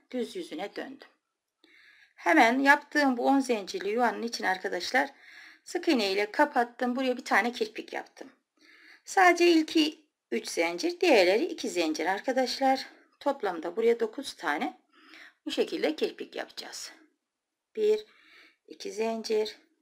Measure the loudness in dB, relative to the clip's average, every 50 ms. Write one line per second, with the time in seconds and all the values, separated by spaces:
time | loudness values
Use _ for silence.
0 | _ _ -6 -6 -6 -6 -6 -10 -12 -10 -10 -10 -10 -10 -10 -12 -12 -12 -16 -18
1 | -20 -20 _ _ _ _ _ _ _ _ _ _ _ _ _ _ _ _ _ _
2 | _ _ _ -6 0 2 6 6 6 6 4 4 4 4 4 4 2 -2 0 2
3 | 2 2 2 2 2 2 2 2 2 0 -2 -4 -4 -6 -8 -6 -4 -4 -2 0
4 | 0 0 0 -2 -6 -8 -8 -4 -4 -4 -4 -2 -4 -6 -6 -6 -4 -2 0 0
5 | 0 0 -4 _ -20 -20 -20 -20 -20 -20 -20 _ _ -8 -8 -4 0 2 2 2
6 | 2 0 0 -2 -2 -2 0 0 0 2 2 0 -2 -2 -4 -4 -4 -4 -2 -2
7 | -2 -2 -2 -4 -4 0 0 0 0 0 -2 -4 -6 -6 -6 -10 -12 -10 -10 -12
8 | -12 -12 _ -20 -20 -20 -20 _ _ _ _ _ _ _ -20 -20 -20 -20 -20 _
9 | _ -4 2 6 6 6 6 6 6 6 6 6 4 2 2 2 2 2 -2 -6
10 | _ _ _ _ _ _ -6 -6 -6 -4 -2 -2 -2 -2 -2 -4 -4 -4 -2 0
11 | 4 6 6 8 8 6 4 4 2 -2 -4 -6 -8 -4 -2 -2 0 0 -2 -2
12 | -2 -2 -2 -2 -4 -2 0 0 0 -2 -2 0 2 2 2 2 -2 -8 -18 -20
13 | _ _ _ _ -4 -4 -4 -2 -4 -6 -6 -6 -8 -8 -4 0 2 2 2 2
14 | 0 -4 -6 -8 -12 -12 -12 -6 -4 -4 -2 -2 -4 -6 -8 -12 _ _ _ _
15 | _ -20 -20 -20 -20 -20 _ _ _ -8 -4 -4 -4 -4 -4 -4 -4 -4 -2 -2
16 | -4 -6 -6 -10 -14 -14 -12 -12 -14 -12 -14 -16 -16 -14 -14 -14 -16 -16 -18 -20
17 | _ _ _ _ _ _ _ _ _ _ _ _ _ _ _ -2 0 2 2 0
18 | -2 -8 _ _ _ _ _ -20 -20 _ _ _ _ -20 -20 -14 -12 -10 -6 -4
19 | -4 -4 -4 -6 -4 -2 -2 -2 -2 -2 -6 -12 _ _ _ _